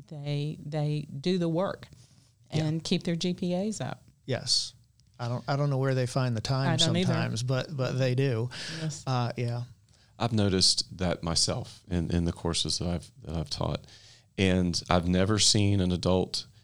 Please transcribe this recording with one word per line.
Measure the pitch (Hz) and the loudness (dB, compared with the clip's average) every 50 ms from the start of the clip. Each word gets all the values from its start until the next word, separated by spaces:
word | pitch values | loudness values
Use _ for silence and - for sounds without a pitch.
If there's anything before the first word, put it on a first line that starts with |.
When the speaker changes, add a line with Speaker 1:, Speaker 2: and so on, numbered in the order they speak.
| - | -18
Speaker 1:
they, | - 156 147 143 147 147 143 143 151 160 - - | -16 -14 -8 -6 -4 -2 -2 -2 -4 -6 -8 -8
they | 147 156 151 147 151 151 151 151 - - 139 | -6 -4 -2 0 0 -2 -2 -4 -6 -8 -4
do | - 180 190 | -2 0 0
the | 180 170 165 | 2 0 0
work | 160 170 196 - - - - - - - - - - - _ _ _ _ _ - - | 0 0 -2 -2 -4 -8 -12 -20 -20 -20 -20 -20 -20 -20 _ _ _ _ _ -4 -2
Speaker 2:
Yeah. | 156 156 | 0 0
Speaker 1:
and | 151 160 165 156 | 0 0 -2 -2
keep | - 185 175 - | 0 -2 0 0
their | 180 170 | -2 -2
G | 165 - 180 180 | 0 0 -2 -2
P | - 180 175 180 | -2 -2 -2 -2
As | 180 202 220 208 - | -2 -2 -2 -4 -6
up. | 127 - - - - - - _ _ | -6 -8 -8 -10 -14 -20 -20 _ _
Speaker 2:
Yes. | - 123 - - - - - - - - - - _ _ _ _ _ _ - | -4 -4 -2 0 0 0 0 0 -2 -8 -16 -20 _ _ _ _ _ _ -8
I | 120 117 | -6 -4
don't, | 123 120 - | -4 -4 -2
I | 151 143 | 0 0
don't | 139 147 143 | 2 2 2
know | 135 | 2
where | 131 135 135 131 | 2 2 2 2
they | 127 123 | 2 0
find | 123 - 135 127 123 117 | 0 0 0 0 0 0
the | 107 | 0
time | - - 135 131 135 139 | 0 0 0 2 2 2
Speaker 1:
I | 131 | 2
don't | 123 - 165 165 | 4 4 2 2
either. | 175 185 | 2 2
Speaker 2:
sometimes, | 175 165 - 113 120 117 110 | 2 2 0 0 -2 -2 -2
but, | 127 127 135 127 - - 165 | -2 0 0 0 -2 -4 -4
but | 131 127 123 131 | -2 -2 0 2
they | 127 131 127 123 | 2 2 2 2
do. | 131 139 139 117 110 117 123 - - - - 160 160 | 2 2 2 2 0 -2 -4 -6 -8 -10 -10 -8 -6
Speaker 1:
Yes. | 160 156 - - - | -6 -6 -6 -6 -4
Speaker 2:
Uh, | 139 131 123 120 120 - | -2 0 0 0 -2 -2
yeah. | 120 120 117 120 120 123 - - _ _ _ _ _ _ _ _ - | -2 -2 -2 -2 -4 -6 -8 -12 _ _ _ _ _ _ _ _ -4
Speaker 3:
I've | 113 113 117 | -2 0 2
noticed | 107 101 101 92 92 90 - - - - - - | 4 4 4 4 4 4 4 4 2 -2 -6 -4
that | - 92 87 82 - 85 | -2 -2 -2 -2 -2 -2
myself | 82 82 - - - 85 123 - - - - - - | -2 0 0 0 0 0 -2 -6 -10 -14 -16 -6 -2
in, | 87 87 80 - | -2 -2 0 0
in | 87 87 85 | 0 2 2
the | 85 82 | 0 -2
courses | - - 85 82 - - 80 - - | -2 -2 -2 0 0 -2 -2 -2 -2
that | 82 | -2
I've, | 87 87 82 - - - - - | -2 -4 -4 -6 -10 -20 -16 -10
that | - 73 | -8 -6
I've | 80 78 - | -6 -6 -6
taught, | - - - - - - - - - - - - - - _ _ _ | -4 -4 -4 -2 -4 -6 -8 -12 -20 -20 -20 -20 -20 -20 _ _ _
and | - 98 92 92 92 90 87 85 - - - | 2 2 4 4 4 2 0 0 -2 0 2
I've | 87 90 85 | 2 2 2
never | 90 90 92 95 98 110 101 | 2 2 2 2 2 4 4
seen | - - - 107 101 101 101 98 | 4 4 4 4 4 4 4 2
an | 90 90 90 | 2 2 0
adult, | 80 - 90 92 92 90 - - - - - - - | 0 2 2 2 2 2 0 -4 -8 -10 -12 -18 -20